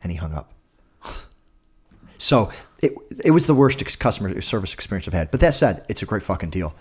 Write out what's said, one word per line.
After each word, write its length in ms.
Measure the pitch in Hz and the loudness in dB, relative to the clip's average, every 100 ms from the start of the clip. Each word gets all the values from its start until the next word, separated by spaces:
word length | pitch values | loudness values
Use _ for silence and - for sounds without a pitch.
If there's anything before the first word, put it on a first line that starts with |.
And 100 | 87 | -8
he 60 | 82 | -6
hung 160 | 80 | -6
up. 200 | 73 - - _ _ _ _ - - - _ _ _ _ _ _ _ - - | -8 -10 -20 _ _ _ _ -16 -16 -16 _ _ _ _ _ _ _ -20 -6
So 300 | - 127 98 - - - | 2 2 2 -6 -18 -2
it, 120 | 147 - - - | -2 -2 -16 -2
it 80 | - | 4
was 160 | 165 - | 4 6
the 80 | 135 | 6
worst 260 | 135 - | 6 4
ex-, 140 | - - | -6 -2
customer 460 | 120 - 95 101 | -2 0 -4 -4
service 320 | - 110 95 | -4 -4 -4
experience 340 | - - 95 - | -8 -6 -6 -2
I've 60 | |
had. 180 | 87 82 | -2 -2
But 80 | - | 2
that 140 | 165 | 2
said, 320 | 143 131 85 - | 4 2 0 -6
it's 140 | - | -8
a 40 | 127 | -4
great 160 | 104 | -6
fucking 280 | - 95 85 | -4 -6 -4
deal. 260 | 90 78 - | -4 -6 -8